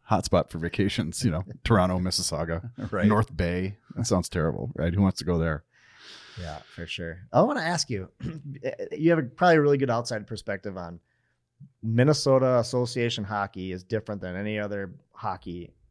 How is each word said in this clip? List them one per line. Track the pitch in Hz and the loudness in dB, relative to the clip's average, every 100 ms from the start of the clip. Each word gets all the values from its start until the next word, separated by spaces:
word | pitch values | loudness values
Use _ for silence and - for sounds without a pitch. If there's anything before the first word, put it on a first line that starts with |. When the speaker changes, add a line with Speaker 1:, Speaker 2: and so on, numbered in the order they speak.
| - | -2
Speaker 1:
hotspot | 101 - 90 76 | -2 2 0 0
for | 82 | -4
vacations, | 80 - 98 - 80 - | -6 0 0 0 -4 -2
you | - | -2
know, | 80 92 | -2 -6
Speaker 2:
<laughs> | - | -8
Speaker 1:
Toronto, | - 107 92 92 | 2 4 4 2
Mississauga, | 90 - - 76 82 82 117 - 104 | 0 -2 -2 -4 -4 -4 -6 -10 -6
Speaker 2:
Right. | 101 104 | 2 4
Speaker 1:
North | 107 110 78 | 4 2 -2
Bay. | 87 87 95 101 _ - | -2 0 -4 -6 _ -6
That | 113 | 0
sounds | 95 85 | 0 0
terrible, | 90 80 50 82 | 0 0 -2 -6
right? | - 85 | -2 -2
Who | 92 | 4
wants | 98 - | 2 2
to | |
go | 80 85 | -2 0
there? | 82 73 - _ _ - - - - - | 0 -2 -8 _ _ -20 -20 -20 -20 -14
Speaker 3:
Yeah, | 85 76 - | -12 -12 -16
for | - 85 | -14 -12
sure. | - 85 85 - | -8 -8 -10 0
I | - | 4
wanna | 214 285 | 4 2
ask | 165 175 - | -2 -2 -2
you, | 107 92 _ | -6 -8 _
<clears throat> | - 160 139 135 127 - 98 | -12 -12 -14 -10 -8 -8 -8
you | - 160 | 2 4
have | 165 | 4
a, | |
probably | 127 - 180 160 | 2 2 6 6
a | |
really | 147 143 | 6 4
good | 131 | 2
outside | 117 117 113 104 | 0 -2 -6 -8
perspective | 110 - 98 104 92 | -10 -6 -6 -6 -8
on | 87 85 _ _ _ _ _ _ - _ | -10 -12 _ _ _ _ _ _ -20 _
Minnesota | 113 113 131 147 - 131 127 123 | 0 4 4 4 4 4 6 4
Association | 113 127 120 127 117 117 | 2 -2 -2 -2 -2 -2
hockey | 98 104 98 98 92 | -4 -4 -4 -6 -8
is | 92 | -8
different | 90 110 - 101 | -4 -4 -4 -8
than | 92 90 | -8 -6
any | 104 107 | -4 -4
other | 104 101 98 - _ | -4 -6 -8 -12 _
hockey | - 110 90 - 123 - _ _ | -10 -8 -8 -10 -12 -12 _ _